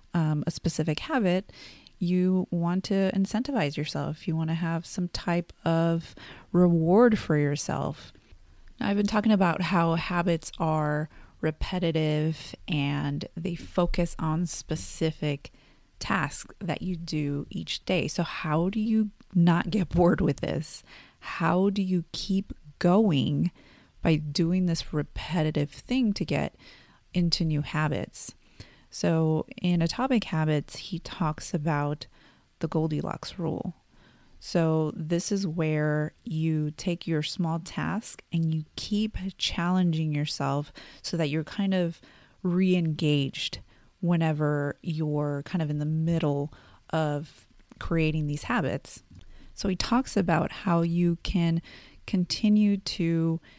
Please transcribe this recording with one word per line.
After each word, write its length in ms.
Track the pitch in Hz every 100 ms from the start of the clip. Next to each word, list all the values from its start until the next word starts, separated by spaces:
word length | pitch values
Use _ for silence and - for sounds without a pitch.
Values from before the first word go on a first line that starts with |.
| -
um, 320 | 175 156 151 -
a 40 |
specific 480 | - 170 - 165 151
habit, 520 | - 285 190 180 - - - - - -
you 500 | 175 180 185 185 -
want 340 | 175 170 180
to 260 | - 196 190
incentivize 640 | 190 190 214 262 262 147 151
yourself. 500 | 151 147 143 156 -
You 80 | 160
wanna 180 | 160
have 300 | 165 165 165
some 240 | - - 180
type 460 | - - 175 170 -
of 500 | 165 165 165 165 160 - - - -
reward 680 | 175 180 170 160 190 240 214
for 200 | - 151
yourself. 720 | 143 143 - - 147 156 - - - - - - - -
Now, 80 | 214
I've 80 | 202
been 100 | 208
talking 240 | 214 220
about 320 | 208 180 160
how 320 | 165 175 165
habits 560 | 165 - 175 175 165 - -
are 500 | 165 156 151 151 156 - - -
repetitive 1160 | 156 151 - 180 170 160 156 151 156 160 - - -
and 580 | 156 143 143 143 143 - -
they 180 | 165
focus 640 | 170 - - 175 - 170 -
on 280 | 160 160 175
specific 1080 | - - 160 - - 160 156 151 143 - - _ _ _ -
tasks 520 | - 196 143 - - -
that 240 | 165 -
you 140 | 180 170
do 500 | 165 156 143 143 -
each 360 | - 160 -
day. 240 | - 185 151
So 160 | -
how 460 | 170 - 160 156 180
do 100 | 214
you 300 | 220 220 214 - -
not 380 | 180 170 170 -
get 200 | 208 170
bored 300 | 170 175 170
with 200 | 185 -
this? 420 | - - 156 - - - - _
How 500 | - - 160 180 196
do 100 | 202
you 240 | 190 180 170
keep 420 | - - 196 - - 151 -
going 720 | 175 190 220 143 143 143 170 - - - - -
by 160 | 175 156
doing 500 | 156 143 165 185 180
this 260 | 165 -
repetitive 800 | 151 147 - - 170 156 151 147
thing 420 | - - 254 226
to 100 | 202
get 320 | 170 147 147 - - - - _ _
into 300 | 180 170 -
new 180 | 160 151
habits? 720 | 147 151 156 139 - - - - _ - - - -
So 560 | - 175 160 160 156 - -
in 200 | 180 175
Atomic 440 | 165 - 262 247
Habits, 520 | - 160 156 151 - -
he 220 | - 170
talks 560 | - - 160 156 -
about 520 | 165 151 147 147 151 - - - _ _ -
the 100 | 160
Goldilocks 720 | 160 160 151 - - - -
rule. 380 | 160 - - - _ _ - _ - -
So 480 | - 180 160 160 156 -
this 340 | 156 175 -
is 160 | 202 196
where 680 | 165 156 156 151 151 151 -
you 480 | - 160 160 156 151
take 340 | 151 - 175 -
your 160 | 160
small 380 | 151 - 170 165
task 640 | - - 156 190 - - -
and 200 | 165 165
you 120 | 160 156
keep 420 | - - 208 214 - 190 -
challenging 720 | - - 170 185 180 160 160
yourself 600 | 147 147 - 139 139 147 - - -
so 160 | - 170
that 120 | 151
you're 160 | 156
kind 280 | 151 - 196
of 280 | 190 170 165 - - - _
re-engaged 1200 | 180 175 190 180 165 151 151 147 135 - - - - - - _
whenever 800 | 170 170 160 147 151 147 143 -
you're 600 | - 156 156 147 147 143
kind 180 | - 185
of 80 | 151
in 80 | 147
the 80 | 151
middle 680 | 156 160 165 151 143 147 - - - -
of 560 | 160 156 147 156 - - - - -
creating 480 | - 165 156 156 151
these 160 | 147
habits. 640 | - 240 151 147 - - - - - - -
So 140 | - 196
he 80 | 185
talks 400 | - 240 - 202
about 340 | 175 165 170
how 320 | - 185 170
you 360 | 170 170 175 170
can 400 | - 180 170 165 - - - -
continue 720 | - 185 175 - 208 208 208 202
to 640 | - - 165 165 165 165 -